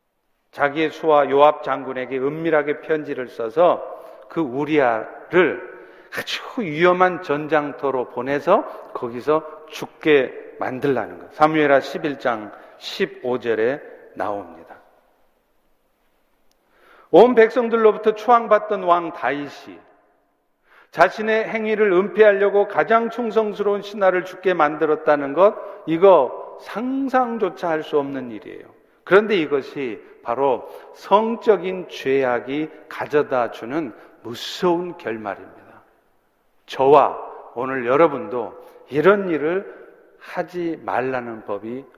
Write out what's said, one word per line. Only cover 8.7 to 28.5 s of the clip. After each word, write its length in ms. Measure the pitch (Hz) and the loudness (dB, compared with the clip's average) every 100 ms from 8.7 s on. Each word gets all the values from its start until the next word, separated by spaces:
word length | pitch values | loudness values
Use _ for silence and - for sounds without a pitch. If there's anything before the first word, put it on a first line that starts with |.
| - - | -12 -14
거기서 720 | - 123 120 113 156 156 - - | -10 -8 -6 0 -2 -2 -16 -18
죽게 840 | - - - 160 147 123 - - - | -14 -14 -4 4 4 4 -6 -16 -8
만들라는 600 | 101 127 143 123 92 87 | -8 -4 -2 -2 -4 -10
거예요. 140 | - | -10
사무엘하 480 | - 156 160 147 139 | 0 2 4 4 4
십일 380 | - 185 156 135 | 2 -6 -6 -4
장 340 | 127 110 104 - - - | -4 -4 -8 -18 -20 -18
십오 600 | - - 196 - 127 123 | -12 -6 -6 -6 -6 -4
절에 440 | 117 110 113 147 - - - | -2 -2 -2 -4 -10 -20 -16
나옵니다. 640 | - 95 101 87 82 - - _ _ _ _ _ _ _ _ _ _ _ _ _ _ _ _ _ _ _ _ _ _ _ | -8 -8 -8 -12 -18 -20 -20 _ _ _ _ _ _ _ _ _ _ _ _ _ _ _ _ _ _ _ _ _ _ _
온 240 | 160 240 | 6 8
백성들로부터 800 | 226 220 254 233 226 220 202 220 | 8 4 4 0 2 2 2 -2
추앙받던 680 | 214 - 240 220 208 - 202 | -2 2 2 4 0 0 -2
왕 280 | 185 170 165 | 2 2 0
다윗이 680 | - 120 143 143 - - 85 _ _ _ _ _ _ _ _ _ _ _ | -6 -4 -4 -8 -14 -20 -20 _ _ _ _ _ _ _ _ _ _ _
자신의 540 | - 185 - 220 220 | 2 2 2 -2 -2
행위를 480 | 214 220 220 214 208 | -2 -4 -2 0 2
은폐하려고 760 | 175 202 208 214 196 196 202 202 | 2 2 4 6 6 4 2 0
가장 420 | 147 151 226 233 | 0 2 2 2
충성스러운 720 | - 233 208 214 190 202 202 | -4 -2 0 -2 -2 -2 -2
신하를 420 | 196 220 190 185 | -6 0 2 2
죽게 300 | 170 - 190 | -2 -4 -2
만들었다는 800 | 175 151 156 156 151 156 147 139 | 2 0 0 0 0 2 2 0
것, 220 | 143 202 226 - - - | 2 2 2 -10 -12 -6
이거 720 | 165 196 170 123 - - - | 4 8 8 4 -2 -14 -18
상상조차 1040 | - 202 254 269 269 254 240 233 190 - 175 | -12 -8 -4 -4 0 0 0 -2 -4 -4 -4
할 140 | 156 | -4
수 160 | 151 151 | -2 -2
없는 320 | 139 139 123 | -2 -6 -10
일이에요. 340 | 107 - | -14 -16